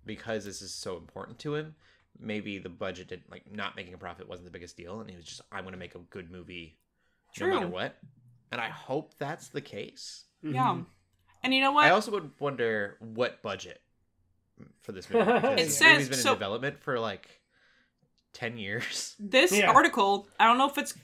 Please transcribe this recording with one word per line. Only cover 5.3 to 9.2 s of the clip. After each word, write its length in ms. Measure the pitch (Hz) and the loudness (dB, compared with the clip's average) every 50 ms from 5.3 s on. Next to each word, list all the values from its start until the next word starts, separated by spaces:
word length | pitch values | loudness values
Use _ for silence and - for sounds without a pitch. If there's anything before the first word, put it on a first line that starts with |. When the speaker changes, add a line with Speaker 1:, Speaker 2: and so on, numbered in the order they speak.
| - - - _ - | -18 -20 -20 _ -14
Speaker 1:
"I'm 100 | 101 92 | -14 -12
gonna 140 | 92 92 | -12 -14
make 180 | 90 90 87 - | -14 -14 -16 -16
a 60 | 92 | -18
good 300 | 87 82 - 101 90 82 90 | -20 _ -16 -16 -16 -14 -16
movie 460 | 90 87 85 90 87 82 78 _ _ _ _ _ _ _ _ _ _ _ _ _ - | -18 -16 -14 -14 -16 -16 -16 _ _ _ _ _ _ _ _ _ _ _ _ _ -4
no 80 | - | -2
matter 140 | 359 392 320 | 0 0 0
Speaker 2:
True. 80 | 196 175 | -2 -2
Speaker 1:
what." 280 | 87 90 - - - _ - - _ _ _ - _ _ _ _ - | -4 -4 -6 -6 -8 _ -20 -20 _ _ _ -20 _ _ _ _ -6
And 80 | 120 | -6
I 80 | 113 110 | -6 -6
hope 460 | - - - - 131 151 147 - _ | -8 -10 -8 -4 -4 -4 -4 -8 _
that's 300 | _ | _